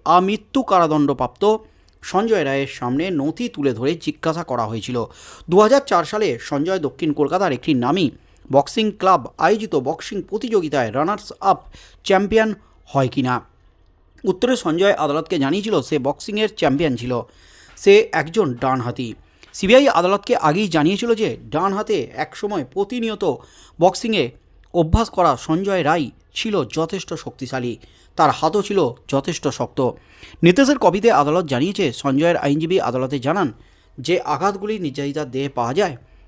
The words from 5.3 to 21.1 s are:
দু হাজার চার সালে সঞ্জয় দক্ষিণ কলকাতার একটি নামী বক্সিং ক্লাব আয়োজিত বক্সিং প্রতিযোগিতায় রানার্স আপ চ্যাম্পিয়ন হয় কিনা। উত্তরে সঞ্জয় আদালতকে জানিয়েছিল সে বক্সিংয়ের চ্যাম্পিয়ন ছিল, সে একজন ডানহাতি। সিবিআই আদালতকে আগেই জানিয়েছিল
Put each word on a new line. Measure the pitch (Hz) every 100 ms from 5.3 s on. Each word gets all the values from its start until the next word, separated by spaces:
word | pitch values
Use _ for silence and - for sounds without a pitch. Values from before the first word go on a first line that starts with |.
| - -
দু | 180
হাজার | 214 277 277
চার | 180 160
সালে | - 180 117
সঞ্জয় | - 143 165 190
দক্ষিণ | 147 - 160
কলকাতার | 143 143 185 190
একটি | 127 -
নামী | 131 123 180 147 - _ _ -
বক্সিং | - - - 214
ক্লাব | - 185 175 113 -
আয়োজিত | 160 214 220 156
বক্সিং | 127 160 - 202
প্রতিযোগিতায় | - 208 240 214 156 143 113
রানার্স | 120 165 208 - -
আপ | 196 - - - - _
চ্যাম্পিয়ন | - 190 196 220 220 202 _ _ -
হয় | 139 131
কিনা। | 139 127 120 - _ _ _ _ _ _ _
উত্তরে | - 185 240 247
সঞ্জয় | 170 165 196
আদালতকে | - 147 147 160 170
জানিয়েছিল | 135 185 208 185
সে | 127 147
বক্সিংয়ের | 131 - - 208 214 -
চ্যাম্পিয়ন | 156 269 160 120
ছিল, | 120 123 113 _ _ - - -
সে | 196 202 220
একজন | 160 156 214 170
ডানহাতি। | 120 131 131 120 120 120 - _ _ -
সিবিআই | - 190 254 285
আদালতকে | 170 180 196 - -
আগেই | 156 165 208
জানিয়েছিল | 160 151 196 240